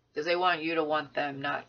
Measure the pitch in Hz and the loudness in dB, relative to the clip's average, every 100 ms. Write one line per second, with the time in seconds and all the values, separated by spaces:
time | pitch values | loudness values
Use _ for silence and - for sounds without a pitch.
0 | _ - 156 175 180 165 160 165 151 151 | _ -6 0 2 2 2 0 0 0 0
1 | 143 - 143 139 143 151 | -2 -4 -4 -4 -4 -4